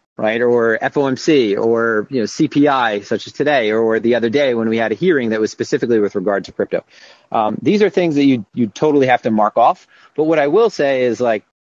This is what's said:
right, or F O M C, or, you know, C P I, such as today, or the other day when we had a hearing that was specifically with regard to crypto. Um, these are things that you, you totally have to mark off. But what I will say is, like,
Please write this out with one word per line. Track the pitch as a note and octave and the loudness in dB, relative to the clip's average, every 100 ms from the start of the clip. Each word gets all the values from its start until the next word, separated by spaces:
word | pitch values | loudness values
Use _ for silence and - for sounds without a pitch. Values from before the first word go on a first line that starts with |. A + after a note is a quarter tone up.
| _ - | _ -6
right, | A2 A2 | -4 0
or | A#2+ A#2+ A#2 A2 | 0 2 0 0
F | C3+ D3+ | -2 -2
O | C3+ | -2
M | C3 | -2
C, | - D3 A2 G#2 | 2 2 2 0
or, | A2+ A#2 A#2 G#2+ G2 | 0 0 0 -2 -2
you | C3 | -4
know, | G#2 | -4
C | - D#3 | -2 0
P | - C#3+ | 2 2
I, | C3+ A#2 G#2 | 2 0 -2
such | G2+ G#2+ - | -4 -6 -6
as | |
today, | - C#3+ C#3+ G#2+ | -4 0 0 0
or | A2 A2+ A2 | 0 0 0
the | A2+ A#2+ | 0 0
other | A2+ | 0
day | C#3+ C#3 A#2 | 0 0 0
when | A2+ | -2
we | A2+ | 0
had | A2 | -2
a | G#2+ | 0
hearing | F3+ D3 A#2 | 0 0 0
that | A2 | -2
was | G#2+ | -2
specifically | - A2+ C3 A#2+ A2+ | -4 -4 -2 0 0
with | G2+ G#2 | 0 -2
regard | F#2 G2 - | -2 -4 -4
to | |
crypto. | - G2+ F2 - - - - _ | -8 -4 -6 -8 -20 -20 -20 _
Um, | A2+ A2 A2 | -4 -2 -2
these | C#3+ G3+ | 0 2
are | G3+ | 2
things | - E3+ C#3+ | 2 0 2
that | C#3 | 2
you, | B2 F#2+ B2 | 0 -4 -4
you | A2+ | -4
totally | - D#3 C#3+ C3 | -2 0 2 2
have | B2 | 0
to | B2 | 0
mark | A2 G#2 A#2 | 0 0 2
off. | C3 F#3 _ _ _ - | 2 0 _ _ _ -4
But | |
what | D#3 D#3+ | 0 0
I | C#3+ | 2
will | F#3 A3+ | 2 2
say | - C#3+ C3 | 0 -2 0
is, | B2 A2 | 0 0
like, | A#2+ G#2+ - _ _ | -2 -2 -6 _ _